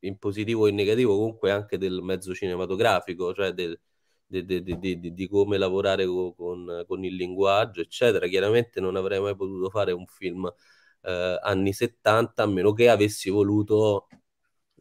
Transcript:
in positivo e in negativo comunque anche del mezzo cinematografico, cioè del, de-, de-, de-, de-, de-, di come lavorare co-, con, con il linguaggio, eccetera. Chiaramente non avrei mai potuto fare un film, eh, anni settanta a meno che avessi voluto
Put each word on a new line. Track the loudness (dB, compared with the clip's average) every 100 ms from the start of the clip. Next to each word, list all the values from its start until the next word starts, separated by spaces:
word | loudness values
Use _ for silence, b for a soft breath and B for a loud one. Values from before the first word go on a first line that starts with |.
in | -10 -6
positivo | -6 -6 -4 2 2
e |
in | 4
negativo | 2 4 4 2
comunque | 0 0 0
anche | 0 -2 -4
del | -4 -4
mezzo | -4 -6 -6
cinematografico, | -6 -4 -4 -4 0 2 2 -2 -6 -6
cioè | -2 -4
del, | -2 -8 -8 _ _ _ _ _
de-, | -8
de-, | -4 -4
de-, | -4 -6
de-, | -4 -6
de-, | -8
di | -8 -2
come | 0 2 2
lavorare | 0 0 0 0 0
co-, | -2 -4
con, | -6 -10 -8 -10 -10 -8
con | -6
il | -6
linguaggio, | -6 -6 0 2 4 0 -4
eccetera. | -8 0 2 2 2
Chiaramente | 0 2 2 0 -4
non | -2 -2
avrei | -2 -2
mai | -2 -4
potuto | -6 -6 -4
fare | -2 -2
un | -2 -8
film, | -8 -8 -6 -8 -10 _ _ _ _
eh, | -8 -4 -2 -2
anni | -2 0 0
settanta | 0 -4 _ 2 4 2 0
a | 0
meno | 4 2
che | 6 6
avessi | 6 4 2 -2
voluto | 2 4 2 2 2 4 0 _ -20 _ _ _ _ _ _